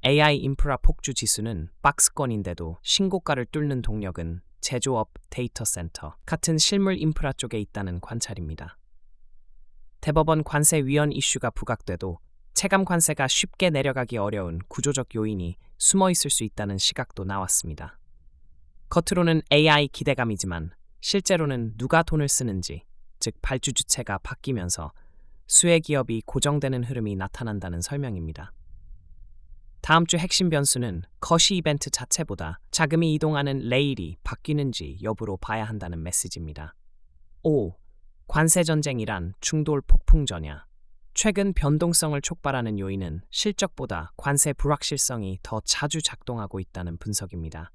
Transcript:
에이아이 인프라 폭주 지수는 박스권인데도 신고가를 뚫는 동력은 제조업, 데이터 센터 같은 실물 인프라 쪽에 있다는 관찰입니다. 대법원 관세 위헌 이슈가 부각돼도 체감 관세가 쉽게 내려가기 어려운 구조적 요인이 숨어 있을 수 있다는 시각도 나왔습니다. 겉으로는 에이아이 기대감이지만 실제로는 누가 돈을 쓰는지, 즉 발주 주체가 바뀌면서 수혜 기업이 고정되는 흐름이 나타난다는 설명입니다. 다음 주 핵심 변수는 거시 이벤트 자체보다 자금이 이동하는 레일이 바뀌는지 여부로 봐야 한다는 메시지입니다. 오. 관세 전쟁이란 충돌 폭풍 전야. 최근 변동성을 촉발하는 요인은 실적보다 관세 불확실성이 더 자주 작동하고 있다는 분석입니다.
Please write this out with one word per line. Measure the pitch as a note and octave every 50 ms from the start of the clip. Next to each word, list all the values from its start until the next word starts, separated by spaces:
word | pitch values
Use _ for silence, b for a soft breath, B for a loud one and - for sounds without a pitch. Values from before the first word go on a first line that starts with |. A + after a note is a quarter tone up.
| -
에이아이 | B2+ C#3+ D3 B3 B3+ - -
인프라 | - C3+ C#3 - - C#3+ C3+
폭주 | B2 - - - - - - B2+
지수는 | - - A2 - - G#2 A2+ A2+ F2 D#2+ E2 - -
박스권인데도 | - C#3+ C#3 - - - - - C#3+ B2+ A#2 G#2 G2 F2+ F2 - E2+ D#2+ F2 - -
신고가를 | - - - G3 F#3+ F#3+ F#3 - - D3+ B2+ A#2+
뚫는 | A2 - D3+ D3 C#3+ C#3 B2+
동력은 | A2+ A2+ G#2 G#2+ G2+ F#2+ E2+ - E2 E2 E2+ F2+ - - - -
제조업, | - - C3 B2 - C3+ C3 A2+ A2 - - - - _
데이터 | - - B2 A#2+ _ - A2+
센터 | - - F#2+ E2+ E2 - - - D2+ - - -
같은 | - - D#3+ - - D#3+ D#3
실물 | D3+ - G#3 G3 G3 G3 F#3+ -
인프라 | - D#3 D3+ - - C#3+ C3
쪽에 | - - A#2 - A2
있다는 | G#2 - - G#2 G2+ F#2+ F2 F2
관찰입니다. | - - A#2 A#2 - - G2+ F2+ E2+ D#2 D#2 - - E2 - - - - - - - - - - - - - - - - - - - - - - - - - - -
대법원 | - D3 D#3+ D#3 D#3+ D#3+ D#3 D3+
관세 | - - D3 D3+ D3 - D#3
위헌 | C#3 C3 C#3 D3 D3 D3 C#3
이슈가 | - - - - C#3 - A#2
부각돼도 | - - - - A#2+ - - - F#2 E2+ - F#2+ E2+ - - - - - - - -
체감 | - - F#3+ F#3+ G3 F#3+
관세가 | - F3+ E3+ E3 - D3+ - C#3 B2+
쉽게 | - - - F#3 - - - F3+
내려가기 | D#3 C#3 C3+ C#3+ C3 C3 B2+ A2+ A#2+ A#2
어려운 | G2 G#2 G#2 G#2 F#2+ F2 E2 E2 F#2 -
구조적 | - - A#2 C#3+ C#3+ - B2+ - -
요인이 | A2+ G#2+ A2 G#2+ F#2+ F2 E2+ F2 - - - - -
숨어 | - - - F#3+ F#3+ F#3+
있을 | F3+ - - C#3+
수 | - - A2+
있다는 | G#2 - - G#2 G2+ G2 F#2+
시각도 | - - - - B2+ - - - G2
나왔습니다. | F#2 G2 G2 F#2+ F2+ - - - E2+ D2+ D2 D2+ D2 - - - - - - - - - - - - - - - - _ - - -
겉으로는 | - F3 E3+ - G3+ F3+ F3 E3+ E3 D#3+ - -
에이아이 | D3 D3 D3+ D#3 D3+ D3 D3 C3+
기대감이지만 | - - - D3 C#3 - B2 A2+ G#2+ F#2 - F#2+ E2+ E2 D#2+ E2+ - - - - - -
실제로는 | - - - G3+ F#3 - G3 E3 D#3+ D3 C3+ B2 A#2 A2 G#2+ A2
누가 | B2 C3 - E3 E3
돈을 | - D#3+ D3+ D3 C#3
쓰는지, | - - C3 A#2 G2 F#2+ F2 - D2 E2+ - - - - - - - -
즉 | - F#2 - -
발주 | - - C3 C3 - C#3+ C3
주체가 | - - - - - A2+ - G2+ F#2+
바뀌면서 | - - - - - - C3 A2+ F2+ F2 - - D#2+ D2+ - - - - - - - - - - -
수혜 | - - - - E3+ E3+ E3
기업이 | D#3+ - D3 C#3 B2+ B2 A2+ A2+ -
고정되는 | - - C3+ - C#3+ D3 D3 C#3 C3+ C3 B2 B2
흐름이 | A#2 C3+ B2 A2 G#2 G2+
나타난다는 | F#2+ F#2+ G2 - - B2 A2+ G#2 G2+ F#2+ F#2 F2 E2+
설명입니다. | F2 - C#3+ C#3+ C#3+ B2+ G#2 F2+ E2 D#2 D#2+ - D#2+ - - - - - - - - - - - - - - - - - - - - - - - - - - -
다음 | - - D#3 E3 E3+
주 | E3 C4 E3+
핵심 | D#3+ F#3 - - F#3+ F3
변수는 | D#3+ C#3+ C#3+ C#3 - B2 A#2+ A#2 F#2 E2 F2 - - -
거시 | - - E3 E3+ - - G3+
이벤트 | F3+ D#3+ D#3+ D3 C#3+ - D3
자체보다 | - - C3 - - - D#3+ - G2+ - E2 D#2 E2+ - - -
자금이 | - - E3 D3 D#3 E3 E3+ D#3+ D3+
이동하는 | D3+ D#3+ D3+ D#3 C#3+ C#3 C#3+ C3+ C3+
레일이 | - A#2 B2+ C3 C#3+ C#3+ C3+ A2+ F2+ D#2+ E2+ - -
바뀌는지 | - - - - - D3+ D3 C#3+ C3+ A#2 - E2+ C#2+ C#2+ F#2+ -
여부로 | G#2+ A2 - A2+ G2+ G2 F#2
봐야 | - - A2 G#2+ G#2+
한다는 | G#2+ A2 G#2 - F2 E2+ E2 D#2+
메시지입니다. | F2 - - - F2+ - - E2 D#2 D2+ D2+ D2+ D#2 - - - - - - - - _ - - - - - -
오. | E3 D3+ C#3 G#2+ F2 F2+ - - - - - - - - - - -
관세 | - D3+ D#3 E3 - F#3 E3+
전쟁이란 | D#3 D#3+ D3+ C#3+ D3 C3 A#2+ A2 G#2 G#2+ F#2 E2+ F2 F#2 -
충돌 | - - - D#3 D3+ D3 D3+ C#3
폭풍 | - - - - - - - D#3 C#3+
전야. | B2+ G2 E2 D#2+ D2 D2 - - - - - - - - - - - -
최근 | - - A3 G3 F#3+ G3+ G3+ F3+
변동성을 | - - C#3+ D3+ D#3 F3 E3+ E3+ - - D#3 D3 C#3+ C#3
촉발하는 | - E3 - - C#3+ C3+ B2+ A#2+ A2+ G#2+ G2+
요인은 | G2 F#2+ G2 G2 F#2+ E2+ D#2 F2 - -
실적보다 | - - - G#3+ G3+ - - F3 - - C#3 A2 G2 E2 D#2+ - -
관세 | - - C#3 C#3+ C#3+ - D3+ C#3
불확실성이 | - - C#3+ D3+ - - - D3+ C#3 - - C3 A#2 G#2 F#2+ F#2 G2 -
더 | - - A2 -
자주 | - - - - D3 - D#3+
작동하고 | D3+ - - - - - B2 A#2 G#2+ G2+ - G2
있다는 | F#2 - - F#2 F2+ F2 E2+ E2+
분석입니다. | - G#2+ G2+ - - F#2 - F2 D#2+ D#2+ - D#2+ D#2+ - -